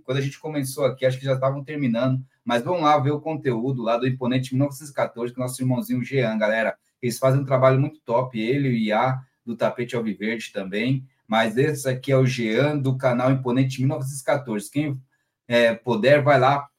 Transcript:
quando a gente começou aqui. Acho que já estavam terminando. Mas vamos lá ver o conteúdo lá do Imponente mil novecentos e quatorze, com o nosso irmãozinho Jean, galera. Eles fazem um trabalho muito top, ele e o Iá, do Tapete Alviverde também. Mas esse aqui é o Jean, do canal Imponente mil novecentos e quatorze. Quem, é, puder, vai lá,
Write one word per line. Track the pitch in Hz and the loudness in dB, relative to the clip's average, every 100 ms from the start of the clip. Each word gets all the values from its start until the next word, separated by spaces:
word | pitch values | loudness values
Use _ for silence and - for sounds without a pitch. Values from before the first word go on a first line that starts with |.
| - | -4
quando | 135 | -4
a | |
gente | 139 - | -4 -6
começou | 156 147 131 151 131 | -8 -6 -6 -2 -2
aqui. | 127 131 | 0 0
Acho | 131 | 0
que | 135 | -2
já | |
estavam | 131 135 139 139 | 0 0 -2 -6
terminando. | 151 127 113 131 131 - _ 117 | -2 0 2 2 0 -4 _ -2
Mas | 120 | -2
vamos | 151 180 | 0 0
lá | 151 147 | 4 4
ver | 135 | 2
o | 147 | -2
conteúdo | 160 151 135 113 131 127 | -4 -4 -2 -2 -2 -2
lá | 110 120 | 0 0
do | 131 | 0
Imponente | 127 123 131 131 | -2 -2 -2 0
mil | 131 143 | 0 -2
novecentos | 139 147 | -4 -10
e | |
quatorze, | - 117 117 120 | -4 -4 -4 -6
com | 127 | -4
o | |
nosso | 127 - | -6 -2
irmãozinho | 127 120 110 127 | -2 0 -2 -4
Jean, | 120 135 110 110 | -2 0 0 0
galera. | 107 113 107 - _ _ | 0 2 0 -4 _ _
Eles | 120 - | -6 0
fazem | 131 139 | 2 2
um | 135 | 2
trabalho | 131 131 135 | 4 4 4
muito | 151 - | 0 -4
top, | - 120 127 110 | -2 -2 0 -2
ele | 113 143 135 | 0 0 0
e | |
o | 113 | 0
Iá, | 107 107 131 131 - _ 117 | 2 2 2 0 -8 _ -12
do | 113 | -2
Tapete | 113 - 117 117 | -2 -2 -4 -4
Alviverde | 110 95 110 113 - | -4 -4 -4 -4 -8
também. | 101 95 104 123 135 - _ - | -10 -6 -2 0 -2 -4 _ -2
Mas | 110 113 117 | 0 2 0
esse | 151 135 131 | 0 0 -4
aqui | 127 139 | -4 2
é | 131 | 2
o | 127 | 4
Jean, | - 110 117 147 147 | 0 0 2 2 0
do | 135 131 | -2 0
canal | 131 120 131 | 0 2 2
Imponente | 131 123 127 131 - | 2 0 0 0 0
mil | 135 | 0
novecentos | 151 135 - | -2 -6 -6
e | - | -2
quatorze. | 139 120 104 - | -2 -2 -6 -4
Quem, | 147 151 131 - _ _ _ - | -4 -4 -6 -12 _ _ _ 0
é, | 120 117 | 4 4
puder, | 110 123 107 123 147 | 2 -2 2 4 4
vai | 139 135 | 6 4
lá, | 131 143 - | 4 2 -2